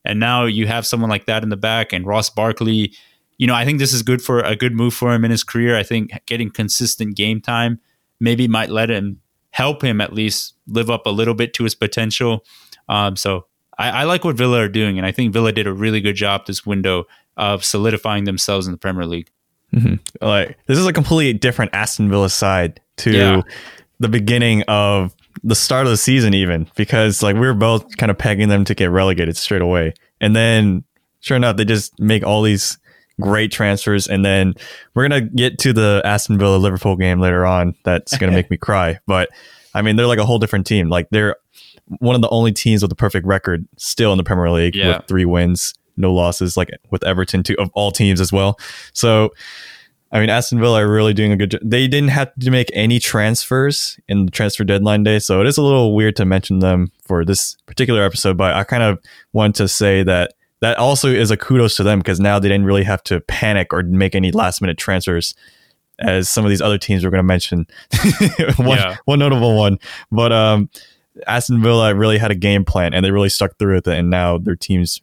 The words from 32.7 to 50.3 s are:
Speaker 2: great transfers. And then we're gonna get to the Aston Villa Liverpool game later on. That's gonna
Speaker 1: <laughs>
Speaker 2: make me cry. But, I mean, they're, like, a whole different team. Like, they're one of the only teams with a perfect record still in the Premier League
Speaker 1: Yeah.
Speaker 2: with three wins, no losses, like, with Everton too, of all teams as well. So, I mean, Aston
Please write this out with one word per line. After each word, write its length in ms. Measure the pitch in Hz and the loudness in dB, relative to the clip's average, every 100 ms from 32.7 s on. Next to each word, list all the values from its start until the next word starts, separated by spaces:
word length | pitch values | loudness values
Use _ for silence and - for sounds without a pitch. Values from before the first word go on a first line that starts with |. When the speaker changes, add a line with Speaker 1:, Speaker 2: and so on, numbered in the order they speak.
| - _ _ _ - | -8 _ _ _ -6
Speaker 2:
great 300 | 98 107 107 | 0 0 0
transfers. 560 | - 104 101 107 101 - | 0 0 0 0 0 0
And 180 | 98 98 | 0 2
then 300 | 98 95 - - - - 120 | 2 2 -2 -10 -20 -6 -2
we're 120 | 143 | 0
gonna 140 | 139 | 0
get 380 | 110 120 127 - | -2 0 -2 0
to 120 | 135 | 0
the 300 | 113 104 101 | 2 4 2
Aston 360 | 101 104 - 101 | 0 -2 0 2
Villa 180 | 101 95 | 4 4
Liverpool 380 | 98 92 101 92 | 2 0 -2 0
game 240 | 92 90 | 0 2
later 260 | 92 90 92 | 2 2 2
on. 300 | 92 87 - | 2 0 -2
That's 340 | 92 87 - - | -2 -2 -2 -2
gonna 140 | 92 | 0
Speaker 1:
<laughs> 20 | |
Speaker 2:
make 160 | 90 - | 0 0
me 80 | 87 | -4
cry. 400 | - 101 85 85 - | -2 0 0 -4 -2
But, 240 | 92 90 - - - _ 104 | -2 -2 -6 -20 -20 _ -2
I 80 | |
mean, 120 | 107 107 | 0 2
they're, 100 | 120 | 2
like, 120 | 113 | 2
a 60 | 104 | 2
whole 140 | 117 | 2
different 260 | 107 98 87 | 0 -2 0
team. 240 | 107 82 | 0 2
Like, 180 | 87 82 | 0 0
they're 240 | 107 107 - _ - - _ - 98 | 0 0 -2 _ -20 -20 _ -16 -2
one 160 | 120 123 | 0 2
of 60 | |
the 80 | 113 | 2
only 220 | 117 117 | 2 2
teams 300 | 98 117 107 | 2 2 2
with 100 | 98 | 2
a 40 | - | 0
perfect 300 | 101 95 90 | -2 -2 0
record 380 | 95 95 85 - - | -2 0 -4 -6 -12
still 340 | - - 107 | -8 0 2
in 60 | 95 | 2
the 60 | |
Premier 260 | 87 92 85 | 2 0 2
League 260 | 85 87 95 | 2 2 0
Speaker 1:
Yeah. 220 | 95 82 | 0 0
Speaker 2:
with 100 | - | 0
three 180 | 95 87 | 0 2
wins, 480 | 87 87 87 - - _ - | 2 2 0 -4 -10 _ -2
no 180 | 92 | 0
losses, 440 | 90 87 - 90 92 | 2 2 0 -2 -2
like, 120 | 87 - - | -4 -6 -8
with 120 | 92 - | -4 -2
Everton 380 | 92 92 95 | -2 0 -2
too, 120 | 98 98 | -2 -2
of 100 | 95 | -4
all 180 | 101 101 | -2 -2
teams 280 | - 101 90 | 0 2 2
as 100 | 92 | 2
well. 260 | 98 98 101 - - - | 2 0 -2 -8 -20 -14
So, 400 | - 117 110 107 - - - - - _ _ - | -2 2 4 2 -2 -20 -20 -20 -20 _ _ -4
I 80 | 107 | 0
mean, 100 | |
Aston 300 | 110 | 2